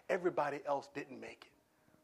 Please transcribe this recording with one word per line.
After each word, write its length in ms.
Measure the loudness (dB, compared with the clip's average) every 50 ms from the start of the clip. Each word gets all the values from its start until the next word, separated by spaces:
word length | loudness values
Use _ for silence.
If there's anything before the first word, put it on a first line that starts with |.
| -2 0
Everybody 520 | 0 4 4 2 4 4 2 2 0 -2 0
else 240 | 0 0 0 0 -4 -8
didn't 260 | -8 -8 -8 -10 -12
make 260 | -12 -12 -12 -14 -18
it. 60 | -20 _ _ _ _ _ _ _ _ _ -20